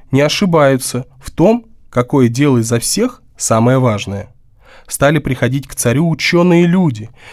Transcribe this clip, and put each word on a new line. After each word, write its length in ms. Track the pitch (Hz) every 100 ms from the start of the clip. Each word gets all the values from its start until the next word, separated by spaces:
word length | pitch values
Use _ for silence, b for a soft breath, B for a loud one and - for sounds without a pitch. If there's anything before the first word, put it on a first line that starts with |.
| b
не 100 | 131
ошибаются 840 | 147 - 196 165 139 131 - 127 127 _
в 140 | -
том, 340 | - 180 240 - - -
какое 400 | 123 123 143 123
дело 300 | 120 147 123
изо 200 | 113 120
всех 440 | - - 247 - _ -
самое 440 | - 113 117 131
важное. 560 | 127 104 95 98 92 _ _ _ b b b
Стали 320 | - 143 156
приходить 500 | 139 127 123 135 -
к 60 |
царю 340 | - 123 123 170
ученые 600 | 160 - 170 180 170 175
люди 420 | 185 170 113 110 B B